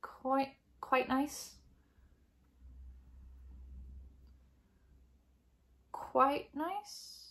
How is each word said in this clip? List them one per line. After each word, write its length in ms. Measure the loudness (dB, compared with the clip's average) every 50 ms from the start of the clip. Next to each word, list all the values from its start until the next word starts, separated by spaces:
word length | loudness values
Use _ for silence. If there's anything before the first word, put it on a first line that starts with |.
Quite, 540 | -12 -14 -14 -6 0 2 4 4 4 2 -2 _ _ _ _ -16
quite 280 | 0 4 4 4 4 4
nice. 460 | 4 2 2 2 -2 -8 -10 -12 -14 -20 -20 -20 -20 _ _ _ _ -20 -20 -20 -20 _ _ _ _ _ _ _ _ _ -20 -20 -18 -18 -18 -16 -18 -20 -20 -20 -20 -20 -20 -20 -20 -20 -18 -18 -18 -18 -16 -16 -16 -16 -16 -16 -16 -16 -18 -20 -20 -20 -20 -20 -20 -20 -20 _ _ _ _ _ _ _ _ _ -20 -20 -20 _ _ _ _ _ _ _ _ _ _ _ _ _ _ _ _ _
Quite 600 | -12 -12 -12 2 6 8 8 8 6 2 -4 -6 -6
nice. 540 | -4 -4 -2 -4 -6 -8 -10 -16 -16 -16 -16 -16 -18 -18 -20